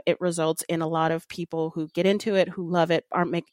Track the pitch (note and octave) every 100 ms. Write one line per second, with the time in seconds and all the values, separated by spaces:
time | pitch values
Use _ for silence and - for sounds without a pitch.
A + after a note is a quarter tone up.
0 | - E3+ F3+ E3+ D#3+ E3 - E3 D#3+ D#3+
1 | D#3+ E3 - - E3+ E3 D#3+ E3 D#3 -
2 | F3+ G3+ A3+ G3 F#3+ F#3 E3+ F3 E3 E3
3 | - - E3+ E3+ -